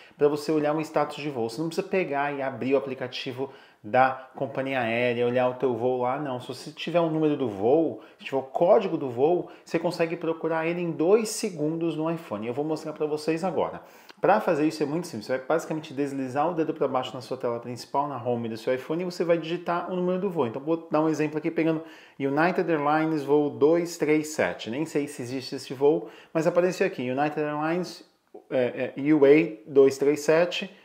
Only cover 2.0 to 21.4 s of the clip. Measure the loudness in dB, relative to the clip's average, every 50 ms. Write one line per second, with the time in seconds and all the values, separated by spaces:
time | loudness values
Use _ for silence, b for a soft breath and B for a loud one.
2 | -2 0 -2 -2 -2 -2 -4 -4 -4 -6 -6 -4 0 2 2 2 2 -2 -6 -6
3 | -8 -8 -8 -8 -8 -8 -6 -6 -8 -8 B B B B B B -6 0 4 4
4 | 4 4 2 -2 -10 -16 -10 -8 -8 -6 -4 -4 -4 -4 -2 -2 -2 0 0 0
5 | 2 0 2 2 0 2 2 2 2 2 0 0 0 0 0 0 0 0 0 0
6 | 0 -2 -2 -2 -4 -6 -6 -6 -8 -10 -12 -12 -14 -14 -14 -10 -6 -2 0 2
7 | 2 2 2 2 2 2 2 2 0 -2 -2 0 2 4 4 4 4 2 -2 B
8 | B B B -18 -10 -6 -4 -4 -4 -4 0 2 4 6 6 6 4 2 -2 -4
9 | -4 -4 0 2 2 2 2 2 -2 B B B B -4 -4 -2 -2 -2 -2 -2
10 | -2 -2 -2 -4 -4 -4 -4 -2 -2 -2 -2 0 0 -2 -2 -2 -2 -2 -2 0
11 | 4 4 4 4 4 0 -4 -4 -6 -6 -4 -4 -2 -2 -2 -2 -2 -2 -2 -2
12 | -2 -4 -4 -4 -6 -8 -8 -6 -6 -6 -4 -4 -4 -2 -4 -4 -6 -8 -6 -4
13 | -4 -2 -2 -2 -2 -2 -2 0 -2 -2 0 0 0 0 -2 -6 B B B B
14 | B B B _ 4 4 4 4 4 2 2 2 2 0 0 0 -2 -2 -2 -4
15 | -4 -6 -8 -10 -6 -4 -4 -4 -2 0 0 0 0 -2 -6 -8 -8 -6 -4 -4
16 | -4 -2 -4 -4 -6 -4 -2 0 0 0 0 0 -2 -2 0 0 0 0 0 -2
17 | -4 -4 -6 -10 -8 -8 -6 -4 -2 -2 -4 -4 -6 -8 -10 -12 -10 -4 -2 -2
18 | -2 -2 -4 -4 -2 -2 -2 0 -2 -4 -6 -4 -2 -2 -2 -2 -2 -4 -4 -4
19 | -4 -4 -4 -2 0 2 2 2 0 -2 -6 -6 -4 -2 -4 -2 -4 -4 -4 -2
20 | -2 0 0 -2 -2 -2 -2 0 -2 -2 -2 -4 -4 -4 -4 -4 -4 -2 0 0
21 | 2 2 2 0 -2 -2 -2 -4